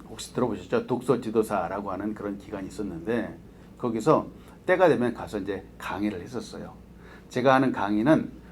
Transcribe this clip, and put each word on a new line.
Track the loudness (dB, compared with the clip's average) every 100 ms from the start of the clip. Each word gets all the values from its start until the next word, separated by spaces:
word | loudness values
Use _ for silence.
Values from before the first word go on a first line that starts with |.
| -16
혹시 | -16 -8 -2
들어보셨죠? | -2 -2 -2 -2 0
독서 | -2 0 0
지도사라고 | 0 0 2 0 -2 -4 -6
하는 | -6 -6
그런 | -6 -8 -8
기관이 | -10 -10 -10
있었는데, | -8 -8 -6 -4 -2 -4 -10 -20 -20 -20 -8
거기서 | -4 2 4 4 2 -10 -20 -4 0
때가 | 6 6
되면 | 6 0 -4
가서 | -8 -6
이제 | -4 -6 -10 -12
강의를 | -8 -4 -2 -4
했었어요. | -8 -10 -10 -12 -14 -16 -20 -20 -20 -20 -8
제가 | 2 6 6
하는 | 4
강의는, | 0 0 2 4 4 2 -10 -20